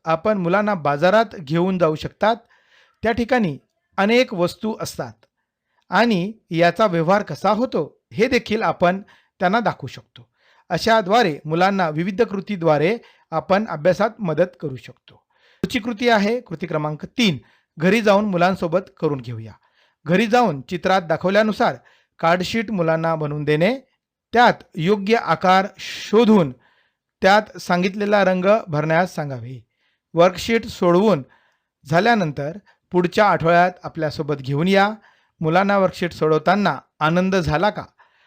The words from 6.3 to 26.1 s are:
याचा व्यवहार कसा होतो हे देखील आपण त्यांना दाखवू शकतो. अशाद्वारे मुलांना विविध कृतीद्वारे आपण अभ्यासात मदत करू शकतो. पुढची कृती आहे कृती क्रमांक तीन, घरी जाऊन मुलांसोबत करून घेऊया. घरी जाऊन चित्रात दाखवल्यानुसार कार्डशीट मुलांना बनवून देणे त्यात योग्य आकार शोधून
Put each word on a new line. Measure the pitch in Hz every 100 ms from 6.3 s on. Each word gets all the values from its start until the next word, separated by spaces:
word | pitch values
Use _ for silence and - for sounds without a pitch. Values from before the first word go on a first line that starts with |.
| 226 _
याचा | 165 170 170 220
व्यवहार | 170 160 202
कसा | 202 147 -
होतो | 214 254 208 143 - _
हे | 117 247
देखील | 247 233 214
आपण | 185 - 175 190 - _ _ _
त्यांना | 180 220
दाखवू | 220 - 131
शकतो. | - - - - _ _ _ _
अशाद्वारे | 170 220 226 185 226 208 143 151
मुलांना | 160 190 196 170
विविध | 151 175 190
कृतीद्वारे | 233 196 190 202 165 147 160 226 - _ _
आपण | 160 147 190 220
अभ्यासात | 160 165 180 214 220
मदत | 185 151 185 -
करू | 156 127
शकतो. | - - _ _
पुढची | _ _ _ _ 190 247
कृती | 226 208 247
आहे | 220 202 247
कृती | - 165 170
क्रमांक | 156 151 151 190
तीन, | - 220 131 - _ _ -
घरी | 170 220
जाऊन | 208 202 214
मुलांसोबत | 180 180 190 175 175 190 _
करून | 160 139
घेऊया. | 120 113 110 95 _ _ _ _ 147
घरी | 180 226
जाऊन | 247 233 139
चित्रात | - 180 185 190
दाखवल्यानुसार | 165 160 180 202 220 - 220 131 _ _ _ _
कार्डशीट | 165 180 180 226 220
मुलांना | 202 165 160 165 160
बनवून | 151 151
देणे | 147 151 180 269 - _ _ _ _
त्यात | 226 240 165 - -
योग्य | 165 208 196 226
आकार | - 160 185 185 196 -
शोधून | - - -